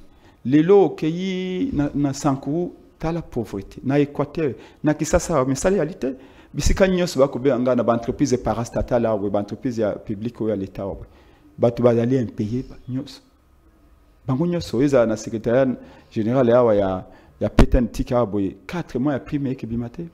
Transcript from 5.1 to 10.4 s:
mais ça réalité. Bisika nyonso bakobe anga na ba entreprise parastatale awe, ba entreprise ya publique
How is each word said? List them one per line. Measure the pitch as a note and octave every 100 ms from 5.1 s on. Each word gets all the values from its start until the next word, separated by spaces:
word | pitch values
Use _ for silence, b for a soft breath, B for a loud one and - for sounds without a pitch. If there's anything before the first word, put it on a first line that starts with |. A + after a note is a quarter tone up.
| F3+ - D#3 C3
mais | C3+
ça | F#3+
réalité. | G3+ D3+ - B3+ C4 B B B
Bisika | D3 - - F#3+
nyonso | F3+ F3 C3+
bakobe | C#3 B2+ C3+
anga | B2+ B2+ B2
na |
ba | A2+
entreprise | A#2 - - C3+ B2
parastatale | A#2 G#2+ A#2+ A2+ - B2 A2+
awe, | G#2+ G2+
ba | G2+
entreprise | G2+ G#2+ C3+ A2+
ya | G#2
publique | - - G2+ A#2 -